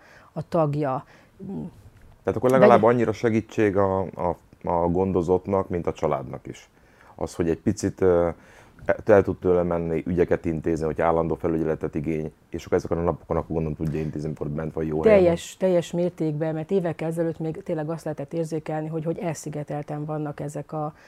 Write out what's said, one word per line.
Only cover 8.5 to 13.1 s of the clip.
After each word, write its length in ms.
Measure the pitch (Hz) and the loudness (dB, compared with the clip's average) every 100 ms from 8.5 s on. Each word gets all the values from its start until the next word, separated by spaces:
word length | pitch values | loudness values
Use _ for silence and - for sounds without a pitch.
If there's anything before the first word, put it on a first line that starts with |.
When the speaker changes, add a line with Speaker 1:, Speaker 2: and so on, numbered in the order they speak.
| - - - - | -20 -20 -6 -2
Speaker 2:
el, 100 | - - | 0 6
el 180 | 101 | 6
tud 140 | 95 90 | 6 0
tőle 260 | 92 90 | 2 4
menni, 400 | 87 85 85 80 - | 2 0 0 -2 0
ügyeket 400 | 87 82 85 87 | 0 2 2 0
intézni, 400 | 80 85 78 80 | -2 0 0 -2
hogy 160 | 76 | 2
állandó 340 | 82 82 82 80 | 2 2 2 -2
felügyeletet 600 | 87 80 78 76 76 82 | -2 0 0 -2 -4 -4
igény, 360 | 73 78 78 - _ | -4 -4 -6 -12 _
és 160 | 82 - | -12 -2
akkor 120 | 92 | -2
ezeken 200 | - 85 | 0 0
a 40 | |
napokon 360 | 85 | 0